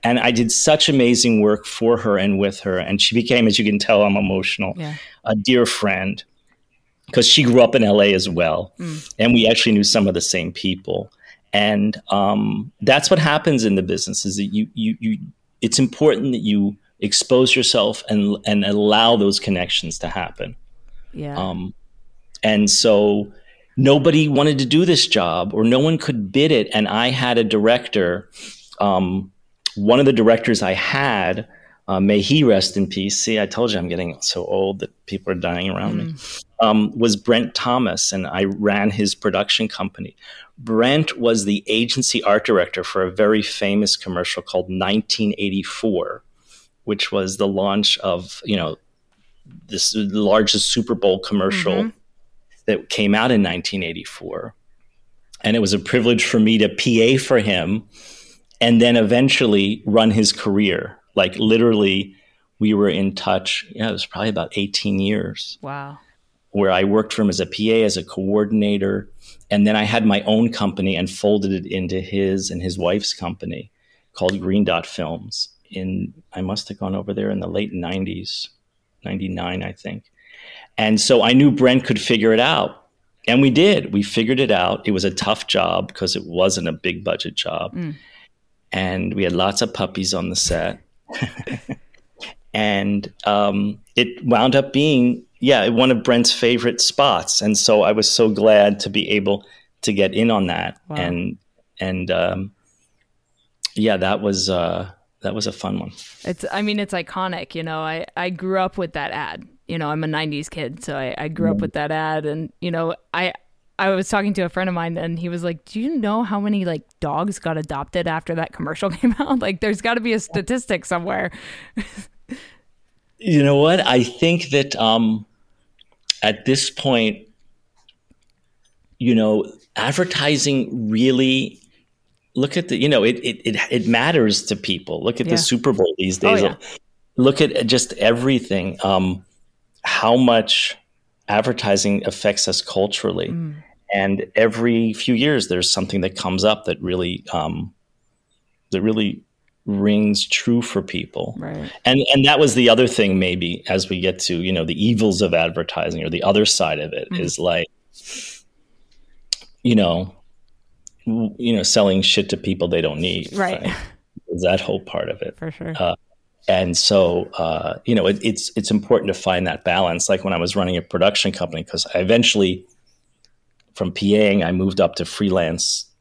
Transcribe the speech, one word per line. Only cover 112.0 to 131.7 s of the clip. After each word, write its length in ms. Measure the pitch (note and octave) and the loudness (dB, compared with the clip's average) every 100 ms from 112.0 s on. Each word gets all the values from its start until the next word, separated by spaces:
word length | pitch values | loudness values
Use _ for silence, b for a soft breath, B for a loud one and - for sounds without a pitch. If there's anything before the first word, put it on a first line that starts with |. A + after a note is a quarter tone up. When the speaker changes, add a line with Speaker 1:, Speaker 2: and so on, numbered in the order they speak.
| D#3 D#3 | -4 -4
Speaker 2:
And, 260 | D3+ D3+ D#3+ _ | -4 -6 -8 _
you 100 | F3+ | -6
know, 260 | E3 E3 - _ | -4 -4 -6 _
I, 220 | - F3+ - _ _ _ - | -4 -4 -6 _ _ _ -4
I 120 | G3 | -2
was 180 | G3 G3 | 0 0
talking 240 | G#3+ G3+ | -2 -2
to 80 | G3 | -2
a 60 | F3 | -4
friend 200 | F#3 F#3 | -2 -4
of 60 | |
mine, 220 | F3+ E3+ E3 | -4 -4 -6
and 220 | E3 E3+ | -6 -6
he 100 | F3 | -6
was 160 | F3 | -6
like, 200 | F3 E3+ - | -6 -8 -10
"Do 120 | G#3+ | -6
you 160 | A#3+ | -4
know 300 | D#4+ G#3 G#3+ | -2 -2 -2
how 160 | A#3 G3+ | -2 -2
many, 240 | G#3 G#3 | -2 -2
like, 180 | F3+ D#3+ _ _ | -2 -6 _ _
dogs 400 | D#3 D3+ F#3+ G3 | -6 -2 -4 -4
got 200 | E3+ D#3+ | -4 -4
adopted 500 | D3+ C#3+ D3 F3+ E3+ | -6 -8 -6 -6 -4
after 260 | D#3+ - | -6 -6
that 180 | E3 D#3+ | -6 -6
commercial 380 | - - D#3 G3 | -8 -10 -4 -4
<laughs> 80 | E3 | 0
came 160 | A#3+ - | 0 2
out? 220 | C#4+ C4+ | 0 -2
Like, 200 | A3+ F#3+ | -2 -2
there's 220 | G#3+ G3+ | -2 -2
gotta 180 | A3+ A#3+ | -2 -2
be 140 | A3+ | -2
a 40 | A3 | -2
statistic 680 | - G#3 F3+ B3+ - F#3 - | -2 -6 -4 -4 -2 -6 -4
somewhere." 440 | F3 F3 F#3+ F3+ B B B B B | -6 -4 -4 -6 B B B B B
<laughs> 60 | - - - _ _ C4 B B _ _ _ _ _ _ | -10 -12 -20 _ _ -18 B B _ _ _ _ _ _
Speaker 1:
You 220 | G#3+ D#3 | 0 4
know 140 | C#3 C#3 | 6 6
what? 280 | D3+ F#3 | 4 4
I 200 | - B2+ | 4 2
think 460 | A#2+ - E3 E3+ C#3 | 2 0 0 0 0
that, 260 | C#3 C#3 - | 0 0 0
um, 500 | A2 A2+ A2+ A2 G#2+ _ _ _ _ _ _ _ _ - | 2 2 2 -2 -6 _ _ _ _ _ _ _ _ -2
at 220 | G#2+ G#2+ | -2 -2
this 260 | - C3+ - | -2 0 -2
point, 560 | - C#3 B2 A2 G#2 - _ _ _ _ _ _ _ _ _ _ _ _ _ _ _ _ _ | -4 0 2 0 -4 -14 _ _ _ _ _ _ _ _ _ _ _ _ _ _ _ _ _
you 120 | A#2+ | 2
know, 380 | A2+ A2 G#2+ - - _ | 2 4 2 -2 -10 _
advertising 1160 | - A2 C#3+ F3+ - C#3+ D3 C#3+ C3+ A#2+ B2+ A2 | -4 -2 0 -2 0 0 0 0 0 -2 -4 -2
really, 720 | A2 B2+ B2+ C3 C3 - - _ | 2 2 4 2 0 -2 -10 _